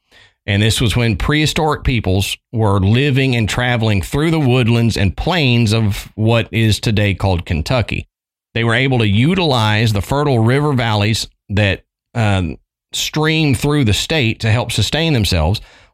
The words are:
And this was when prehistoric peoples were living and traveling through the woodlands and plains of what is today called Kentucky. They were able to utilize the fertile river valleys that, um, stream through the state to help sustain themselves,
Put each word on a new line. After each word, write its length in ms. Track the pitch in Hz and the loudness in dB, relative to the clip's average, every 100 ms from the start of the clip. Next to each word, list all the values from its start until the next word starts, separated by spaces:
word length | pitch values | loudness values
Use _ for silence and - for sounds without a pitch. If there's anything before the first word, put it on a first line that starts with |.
| _ - - _ - | _ -20 -20 _ -4
And 160 | 101 | 0
this 200 | 110 104 | 0 0
was 140 | 117 120 | 0 0
when 200 | 117 104 | 0 0
prehistoric 680 | - 151 151 - 156 139 - | 0 0 0 0 -2 -2 -2
peoples 520 | 120 92 95 95 - _ | -2 0 -2 -2 -8 _
were 280 | 117 107 98 | -2 0 2
living 540 | 95 117 143 135 135 120 | 2 2 2 2 0 0
and 120 | 104 | -2
traveling 540 | - 123 123 110 98 | -2 -2 0 0 0
through 300 | - 143 160 | -2 -2 0
the 80 | 160 | 0
woodlands 560 | 135 127 113 117 117 - | 2 2 2 2 0 0
and 180 | 95 - | -2 -2
plains 560 | - 180 135 120 110 | -2 0 2 2 2
of 400 | 113 107 101 - - | 2 0 -2 -8 -2
what 340 | 110 117 - | 0 0 0
is 300 | 110 110 101 | 0 0 0
today 340 | - 107 101 95 | 0 0 0 0
called 300 | 98 87 - | -2 -2 -2
Kentucky. 640 | 80 - 131 95 - - _ _ _ _ | -4 -2 -2 -2 -6 -10 _ _ _ _
They 120 | 117 117 | -4 0
were 100 | 113 | 0
able 240 | 135 127 | 0 2
to 80 | 107 | 2
utilize 840 | 101 135 190 165 127 107 107 117 | 2 2 2 0 0 2 2 0
the 80 | 107 | 0
fertile 380 | - 139 147 120 | -2 -2 0 2
river 340 | 110 131 147 | 2 2 0
valleys 540 | 131 117 107 104 110 - _ - | 0 0 0 0 -2 -6 _ -6
that, 360 | 101 101 - _ _ _ | 0 0 -2 _ _ _
um, 440 | 120 107 95 85 64 _ _ _ | -2 0 0 -2 -8 _ _ _
stream 640 | - - 156 156 160 151 127 | -8 -6 -2 0 2 2 0
through 300 | 143 147 113 | 0 0 0
the 80 | |
state 480 | 101 - 165 113 - | 0 0 0 0 -2
to 100 | 113 | 0
help 200 | 117 117 | 0 0
sustain 420 | - 101 147 165 | -2 -2 -2 0
themselves, 480 | 131 98 90 78 107 - - _ | 0 0 0 0 -2 -8 -20 _